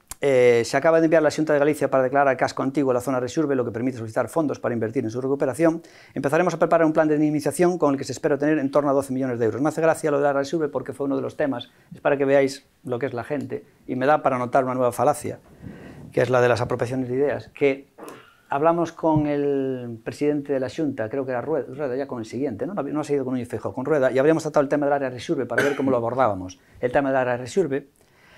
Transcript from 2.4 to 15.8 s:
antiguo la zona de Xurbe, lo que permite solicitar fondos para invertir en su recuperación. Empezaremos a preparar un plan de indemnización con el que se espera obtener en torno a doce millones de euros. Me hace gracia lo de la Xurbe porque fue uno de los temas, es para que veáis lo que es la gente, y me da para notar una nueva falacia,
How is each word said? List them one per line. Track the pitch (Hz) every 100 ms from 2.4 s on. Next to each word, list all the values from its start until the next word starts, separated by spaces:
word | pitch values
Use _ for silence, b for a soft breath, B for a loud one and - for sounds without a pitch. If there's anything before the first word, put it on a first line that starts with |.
| 131 -
antiguo | 131 143 131
la | 123
zona | 139 127
de | 123
Xurbe, | 165 147
lo | 135
que | 117
permite | 110 131 123
solicitar | 113 113 117
fondos | 165 156 -
para | 117
invertir | 117 110 135
en | 110
su | 117
recuperación. | 131 139 147 123 165 165 B B B
Empezaremos | - 135 156 180
a | 160
preparar | 170 170 160
un |
plan | 156 156
de | 151
indemnización | 151 151 147 - 175 175
con | 147
el | 135
que |
se | 127
espera | 127 156 139
obtener | 147 156
en | 135
torno | 147 143
a |
doce | 139 135
millones | 131 131 120
de |
euros. | 113 110
Me | 151
hace | 151
gracia | 160 156 156
lo | 143
de | 143
la | 139
Xurbe | 139 170 147
porque | 139 127
fue | 127 139
uno | 135
de |
los | 123 -
temas, | 147 123 - b b
es | -
para | 147 143
que |
veáis | 135 139 135 135 _ _
lo | - 120
que |
es | 131
la | 120
gente, | 117 143 117 120 - b -
y | 127
me | 131
da | 151
para | 139 127
notar | 123 139
una | 127
nueva | 127 123
falacia, | 117 131 139 107 - _ B B B